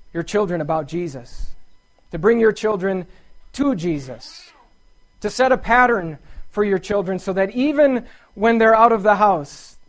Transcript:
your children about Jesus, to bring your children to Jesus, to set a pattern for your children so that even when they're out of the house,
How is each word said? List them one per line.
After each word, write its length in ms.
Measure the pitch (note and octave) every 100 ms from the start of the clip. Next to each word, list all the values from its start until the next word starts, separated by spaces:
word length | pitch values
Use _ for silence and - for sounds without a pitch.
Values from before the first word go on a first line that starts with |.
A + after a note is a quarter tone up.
| -
your 100 | E3
children 360 | E3 G#3 G3+ F3
about 280 | D3+ D#3+ C#3
Jesus, 640 | E3+ E3+ C3+ A#2+ - - - - - _ _ _
to 80 | E3
bring 220 | F#3+ A#3
your 120 | A3
children 540 | G#3+ A3 G3+ G3 F#3+ E3+ - - - -
to 220 | - C#4+
Jesus, 760 | F#3+ F3 D3 C3 A#2+ - - - _ _ _ _ _ _ _
to 100 | G#3
set 220 | - C4
a 60 | B3+
pattern 600 | - A#3+ B3 A3 E3 D3 - - -
for 140 | -
your 140 | G#3 F#3+
children 400 | - G#3 F3+ F#3
so 140 | -
that 180 | F#3+ G3
even 560 | A#3+ C#4+ C#4+ C#4+ B3 - - _
when 240 | - A3+ A#3
they're 160 | A3
out 180 | A3 A#3
of 100 | A3+
the 140 | G#3 G3
house, 600 | G#3 E3+ C#3 - - -